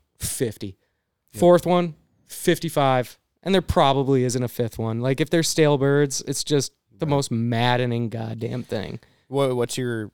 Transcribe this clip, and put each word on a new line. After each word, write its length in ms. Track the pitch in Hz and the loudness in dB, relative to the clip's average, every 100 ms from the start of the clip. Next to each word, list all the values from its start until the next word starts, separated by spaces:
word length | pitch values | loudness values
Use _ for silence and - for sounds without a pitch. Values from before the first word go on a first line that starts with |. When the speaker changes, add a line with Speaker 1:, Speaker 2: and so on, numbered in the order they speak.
| _ - | _ -10
Speaker 1:
fifty. 600 | - - 120 - 101 - _ _ _ _ _ | -8 -6 -6 -6 -12 -14 _ _ _ _ _
Speaker 2:
Yep. 60 | - | 2
Speaker 1:
Fourth 260 | 175 175 - | 6 6 4
one, 300 | 180 175 - _ _ - | 0 -2 -8 _ _ -20
fifty-five. 880 | - - 165 165 151 135 127 120 - _ _ | -4 0 0 -2 0 2 2 -2 -10 _ _
And 100 | 175 | 0
there 80 | 190 | 0
probably 600 | - 185 139 135 135 135 | 2 4 4 4 2 2
isn't 180 | 127 123 | 2 -2
a 60 | 120 | -4
fifth 320 | - 117 - | -4 -6 -4
one. 220 | 113 113 | -6 -2
Like, 180 | 127 135 | -2 -2
if 100 | - | 0
they're 140 | 170 | 0
stale 340 | 156 - 151 143 | 2 2 4 4
birds, 440 | 139 143 143 135 - | 2 2 2 -2 -6
it's 180 | 139 - | -6 -2
just 260 | 143 - _ _ - | 0 -2 _ _ -6
the 80 | 156 | -2
Speaker 2:
Right. 40 | |
Speaker 1:
most 200 | 143 135 | 0 0
maddening 800 | 117 117 117 123 123 123 117 117 | -2 0 0 2 2 0 -2 -4
goddamn 560 | 113 113 113 117 123 | -6 -8 -8 -8 -8
thing. 360 | - 110 - - _ _ - | -6 -8 -8 -12 _ _ -6
Speaker 2:
What, 300 | 135 135 123 | -2 0 0
what's 200 | 117 - | -2 -4
your 340 | 123 113 104 | -4 -4 -8